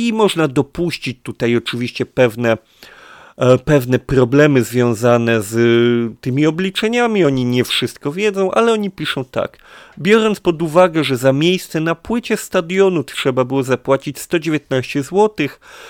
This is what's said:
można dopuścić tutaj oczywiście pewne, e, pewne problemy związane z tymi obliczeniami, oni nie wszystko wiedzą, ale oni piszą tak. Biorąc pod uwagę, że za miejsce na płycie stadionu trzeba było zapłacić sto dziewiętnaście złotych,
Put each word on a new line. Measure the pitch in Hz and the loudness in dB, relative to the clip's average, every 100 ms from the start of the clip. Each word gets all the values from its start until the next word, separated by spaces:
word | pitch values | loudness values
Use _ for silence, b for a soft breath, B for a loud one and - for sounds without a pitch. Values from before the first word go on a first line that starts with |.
| 233 | -2
można | 220 208 165 156 | 0 0 0 0
dopuścić | 131 139 - 175 - 131 120 | 0 -2 -4 -6 -4 -8 -10
tutaj | - - 117 120 | -12 -4 0 0
oczywiście | 117 120 120 - 117 | -2 -6 -8 -6 -6
pewne, | - 127 110 120 113 B B B B B B B - | 0 0 2 0 0 B B B B B B B -2
e, | 123 127 | 2 2
pewne | - 147 123 127 | 4 0 2 -2
problemy | - 123 123 139 151 135 | 0 0 2 4 4 4
związane | 107 120 120 107 123 120 117 113 | 0 0 0 0 2 2 2 0
z | 101 113 117 117 120 120 117 113 | -2 0 4 4 4 2 -2 -6
tymi | 131 131 151 | -6 0 0
obliczeniami, | 160 190 190 214 240 240 214 151 | 0 -4 -4 -2 0 0 2 2
oni | 135 123 | 2 0
nie | 123 | 0
wszystko | 117 - 120 - 147 | 0 -2 -4 -6 -8
wiedzą, | 170 214 196 190 | -4 -4 -2 -2
ale | 214 233 | 0 0
oni | 220 202 | 0 -4
piszą | - 156 - 127 | -6 -6 -6 -6
tak. | - - - B B B - | -6 -8 -10 B B B -6
Biorąc | 156 220 220 202 | 2 2 2 0
pod | 185 156 | -2 -2
uwagę, | 165 160 180 160 | 0 2 4 2
że | 135 127 | -2 0
za | 131 | 2
miejsce | 135 165 185 - 160 | 2 2 0 -4 -4
na | 160 165 | -4 -4
płycie | - 233 - 214 | -4 -6 -2 -6
stadionu | - 190 170 190 196 175 | -2 -4 -2 2 2 2
trzeba | 135 - 139 127 123 | -4 -4 -2 0 0
było | 135 | -2
zapłacić | 127 123 - 135 147 135 | -2 -2 0 -2 -2 -10
sto | - 175 | -4 -4
dziewiętnaście | 156 151 - 131 123 143 | -2 -4 -2 -4 -2 -4
złotych, | 135 185 214 214 143 - B B B | -2 0 0 0 -6 -6 B B B